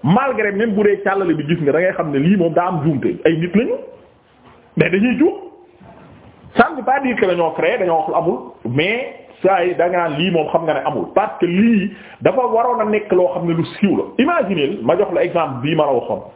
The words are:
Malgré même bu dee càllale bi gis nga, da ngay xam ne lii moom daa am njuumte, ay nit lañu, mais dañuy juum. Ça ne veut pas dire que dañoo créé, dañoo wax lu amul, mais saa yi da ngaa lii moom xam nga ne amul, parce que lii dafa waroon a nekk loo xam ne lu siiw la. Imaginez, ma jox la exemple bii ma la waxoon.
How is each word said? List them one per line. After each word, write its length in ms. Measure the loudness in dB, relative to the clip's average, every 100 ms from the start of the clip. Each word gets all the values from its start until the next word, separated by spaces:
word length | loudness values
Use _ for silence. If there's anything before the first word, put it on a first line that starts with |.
Malgré 500 | 4 2 2 0 -2
même 200 | 0 -2
bu 80 | 2
dee 160 | 2 2
càllale 320 | 0 0 0
bi 100 | -2 0
gis 120 | 0
nga, 100 | 2
da 80 | 2
ngay 120 | 0 -2
xam 140 | -2
ne 60 | 0
lii 180 | 2 2
moom 160 | 2
daa 120 | 2 0
am 120 | 0
njuumte, 300 | 0 0 -2 0
ay 120 | 0 0
nit 160 | 0 0
lañu, 180 | 0 -4 -8 -20 -20 _ _ _ -20 -20 _ -2
mais 140 | 0
dañuy 280 | 2 0 2
juum. 160 | 0 0 -14 -20 -20 _ -20 -20 -20 -20 -20 -20 -6 2
Ça 120 | 2
ne 60 | 2
veut 80 |
pas 160 | 0 0
dire 160 | 0 0
que 100 | 0
dañoo 240 | 2 0
créé, 260 | 0 0 0
dañoo 200 | 0 0
wax 100 | 0
lu 60 |
amul, 240 | 0 0 -4 -10 -12 -4
mais 460 | -2 0 -2 -6 -14 -20 -2
saa 220 | 2 2
yi 100 | 0 0
da 120 | 0
ngaa 200 | 0 -2
lii 220 | -2 0
moom 180 | 0 0
xam 120 | -2
nga 100 | 0
ne 60 | -2 -2
amul, 200 | -4 -2
parce 240 | 0 -2 -2
que 80 | 0
lii 460 | 2 4 2 0 -8 -20 -2
dafa 220 | 0 2 0
waroon 340 | 0 0 0
a 40 |
nekk 280 | 0 -2 0
loo 160 | 2 2
xam 120 | 0 -2
ne 60 |
lu 100 | -2
siiw 320 | -4 -2 0 0
la. 80 | -2 0
Imaginez, 600 | 0 0 -2 -2 -2 -2
ma 140 | 0 2
jox 160 | 2
la 100 | 0
exemple 360 | 0 0 -2 -4
bii 140 | -2 0
ma 100 | 2
la 60 |
waxoon. 300 | 0 -2 -8 -8